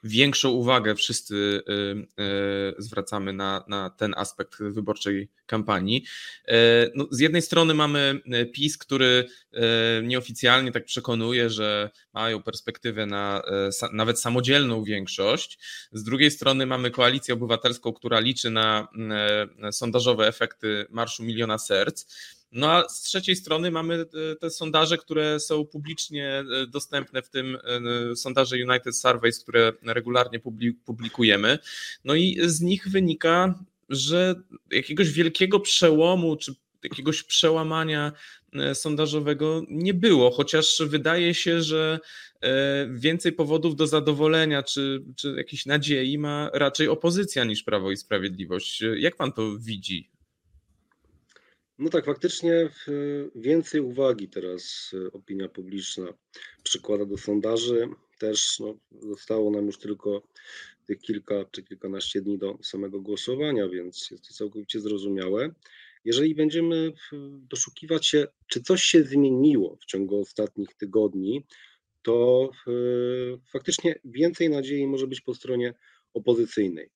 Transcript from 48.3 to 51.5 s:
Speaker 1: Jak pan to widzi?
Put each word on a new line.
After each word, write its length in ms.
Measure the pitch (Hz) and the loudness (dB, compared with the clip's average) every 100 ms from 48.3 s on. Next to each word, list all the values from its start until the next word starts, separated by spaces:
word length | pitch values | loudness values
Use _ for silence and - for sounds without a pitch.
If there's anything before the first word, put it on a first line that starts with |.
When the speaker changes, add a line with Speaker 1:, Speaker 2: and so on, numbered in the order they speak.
| 92 90 90 - - 113 110 | -6 -6 -6 -6 -4 -4 0
Speaker 1:
Jak 200 | 151 - | -2 -2
pan 160 | 139 | -6
to 260 | - 110 104 | -4 -6 -6
widzi? 520 | 113 107 - 92 - _ _ _ _ _ _ _ _ _ _ _ _ _ _ | -10 -10 -8 -8 -10 _ _ _ _ _ _ _ _ _ _ _ _ _ _